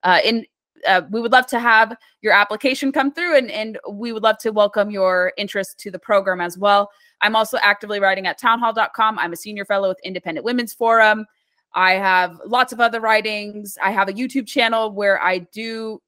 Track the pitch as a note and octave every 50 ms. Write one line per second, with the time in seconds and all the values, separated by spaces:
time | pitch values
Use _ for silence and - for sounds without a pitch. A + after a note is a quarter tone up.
0 | - F3+ F3+ E3 D#3 G3+ A3+ A3+ - _ _ _ _ _ _ _ - - F#3+ F#3
1 | E3 - G3 A3+ A#3 A#3 A#3 B3+ B3+ - - A#3 A#3 A#3+ A3+ A3 A3 G#3+ A#3 -
2 | _ _ _ _ - G#3+ F3+ G3+ G#3 - G#3+ G#3+ - C4+ C4 - - C4+ C4+ D4
3 | C4+ C#4 C#4+ D#4+ F4 F4+ D#4+ C#4 B3+ G#3+ - G#3+ A3 A3 G#3+ - - - G#3 G3+
4 | A3+ A#3+ A3+ A3 G#3 A3 G#3+ G#3+ - A3+ G#3+ G#3+ G#3 G3+ G3+ G#3+ G3+ G#3 G#3 G3
5 | F#3+ F#3 F#3 F3+ F3+ F3+ - - G#3 G3 - G#3 F#3+ - - _ - G#3 F#3 F3+
6 | _ - G#3+ G3 G3 F#3+ F#3 F3+ F3 F3 F3 F3+ G3 G3+ G3+ G3+ G3+ G3+ _ _
7 | _ _ _ _ - G#3 A3 A3 A3 G#3+ - A#3+ - G3+ G3+ G3+ - G#3 G#3 G3+
8 | G3 F#3+ F#3+ F#3+ F#3+ F#3 D#3+ - - A#3+ A3+ A#3 A#3+ A3+ A3 A3 A3 - - -
9 | A3+ A3 A3 - - F3 E3+ E3+ - G#3 G#3 G#3 G3+ - G3+ G3 G3 F#3+ F#3 F#3
10 | - F#3 F#3+ F3+ _ F3 E3 D3+ - A3 B3 B3 A#3+ A3 - - A#3 A3+ A3+ A3+
11 | A3 G#3+ G#3+ A3 G#3+ _ _ _ _ _ _ _ _ _ _ F3 F#3 F#3 F#3 F#3+
12 | G3 F#3+ F#3 F#3 F3+ F3+ E3+ E3 - G#3 A3+ B3+ B3+ B3 B3 A3+ A#3+ A#3 A3 A#3
13 | A3 A3 A3 G#3+ G#3+ G#3+ G#3+ G#3 G#3 G#3 G#3 G#3 G#3 G3+ - - - F#3+ G#3+ G3
14 | G3 G3 G3 G3+ B3+ C4 - C4+ A3+ - - C#4 A#3 A3+ A3+ A3+ A3 G#3+ G3+ G3
15 | G#3 G3+ G3 - - F3+ F#3 F#3 F3+ _ _ G#3 A3+ A3+ A3+ A3+ A3+ A3 A3 F#3+
16 | _